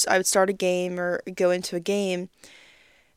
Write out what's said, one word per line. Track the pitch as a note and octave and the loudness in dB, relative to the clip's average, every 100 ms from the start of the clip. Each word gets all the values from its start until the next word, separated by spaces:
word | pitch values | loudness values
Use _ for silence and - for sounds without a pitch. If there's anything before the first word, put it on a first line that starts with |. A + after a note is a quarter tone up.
| - | 2
I | F#3+ | 2
would | F#3 | 2
start | G3 F#3+ | 2 2
a | |
game | F#3+ F#3 F3+ F3+ F3+ | 2 0 0 -2 -4
or | F3 F3 - | -4 -4 -6
go | F#3 F3+ | 0 2
into | F3+ - F3+ | 2 -2 -6
a | |
game, | E3+ G3+ F#3+ F3+ F#3 _ - - - _ _ _ _ | -2 -2 0 -2 -6 _ -20 -20 -20 _ _ _ _